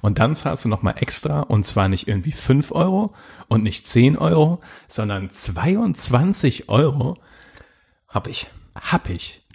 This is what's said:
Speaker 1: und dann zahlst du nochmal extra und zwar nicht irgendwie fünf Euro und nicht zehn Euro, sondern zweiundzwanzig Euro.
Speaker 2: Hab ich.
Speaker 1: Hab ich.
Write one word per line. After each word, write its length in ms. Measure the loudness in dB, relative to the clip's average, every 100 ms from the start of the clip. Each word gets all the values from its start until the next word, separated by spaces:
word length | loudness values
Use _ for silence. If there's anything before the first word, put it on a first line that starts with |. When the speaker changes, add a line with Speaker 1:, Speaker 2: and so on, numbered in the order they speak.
Speaker 1:
und 180 | 0 2
dann 160 | 0
zahlst 300 | 0 -2 -4
du 40 | -2
nochmal 280 | 0 -2 -2
extra 440 | -4 -2 -2 -4
und 220 | 0 0
zwar 240 | 0 0 0
nicht 200 | 0 -2
irgendwie 240 | -4 -4
fünf 400 | -8 2 2 2
Euro 420 | 0 0 0 -2 -6 -20 -20 0
und 160 | 0
nicht 240 | 0 -4 0
zehn 320 | 4 4 4
Euro, 420 | 2 4 4 2 -8 -20 _
sondern 420 | -6 -4 -4 -6
zweiundzwanzig 1400 | -8 -6 -2 0 0 0 -2 0 2 2 2 0 -2 0
Euro. 480 | 2 2 2 -2 -4 _ -20 -20 -20 -20 _ _ _ _
Speaker 2:
Hab 180 | -8 -6
ich. 220 | -10 -12 -18 -20
Speaker 1:
Hab 340 | -16 -2 -2 -2
ich. 380 | -10 -10 -14 _